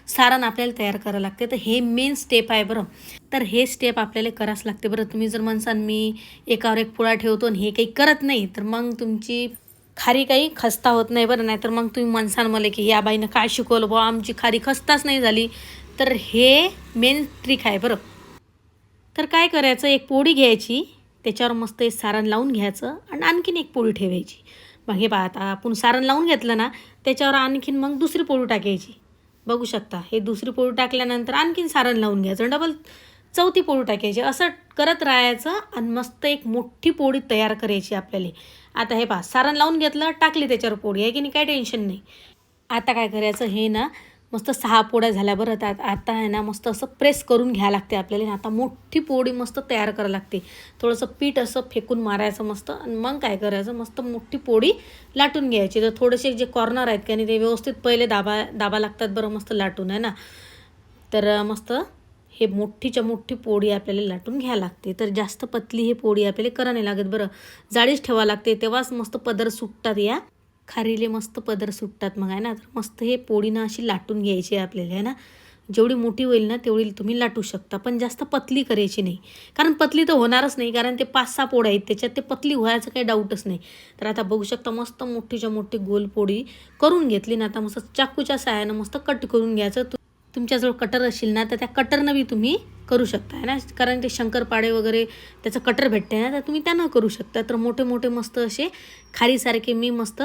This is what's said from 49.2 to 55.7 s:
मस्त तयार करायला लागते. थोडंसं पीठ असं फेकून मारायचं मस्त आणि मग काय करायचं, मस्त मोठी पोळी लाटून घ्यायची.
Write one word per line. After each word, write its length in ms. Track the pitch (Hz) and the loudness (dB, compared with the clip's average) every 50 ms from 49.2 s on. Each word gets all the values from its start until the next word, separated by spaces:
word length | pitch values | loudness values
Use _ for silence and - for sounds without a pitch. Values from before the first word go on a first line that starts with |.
| 247 254 | 2 0
मस्त 280 | 247 247 240 240 - 269 269 - | -2 -4 -6 -6 -6 -8 -4 -2
तयार 220 | 233 214 208 214 | -2 0 0 -2
करायला 200 | 208 214 208 196 | -2 -2 -2 -2
लागते. 280 | 196 190 196 - 208 180 - - - - - - - - | -2 -4 -6 -6 -8 -8 -8 -10 -18 -20 -20 -20 -8 -2
थोडंसं 240 | 233 233 233 233 262 - - - | 0 0 0 0 -4 -6 -4 -2
पीठ 200 | 285 285 277 269 | -2 0 0 0
असं 220 | 240 - - 262 254 - | -2 -2 -4 -6 -6 -4
फेकून 300 | - 226 220 - 247 233 | -6 -6 -4 -2 -2 -2
मारायचं 420 | 226 208 202 202 214 208 208 - 214 | 0 -2 -2 0 0 -2 -2 -4 -6
मस्त 280 | 208 208 202 - - | -6 -8 -8 -10 -10
आणि 240 | - - - 240 226 | -12 -10 -8 -8 -6
मग 240 | 220 233 254 285 277 | -4 -4 -4 -4 -4
काय 180 | 269 220 196 | -4 -4 -2
करायचं, 360 | 190 208 202 202 196 196 233 240 | -2 -2 -2 -2 -2 -4 -6 -8
मस्त 280 | 233 226 220 - 269 | -8 -10 -10 -10 -8
मोठी 360 | 247 247 233 226 226 - 285 | -8 -6 -8 -8 -8 -8 -10
पोळी 340 | 277 - 247 226 220 254 370 466 - - - - - - - - | -6 0 2 4 4 4 4 2 0 -6 -16 -20 -20 -20 -6 0
लाटून 340 | 269 285 285 285 302 277 254 | 2 2 2 2 0 0 2
घ्यायची. 320 | 233 208 196 190 | 2 2 2 2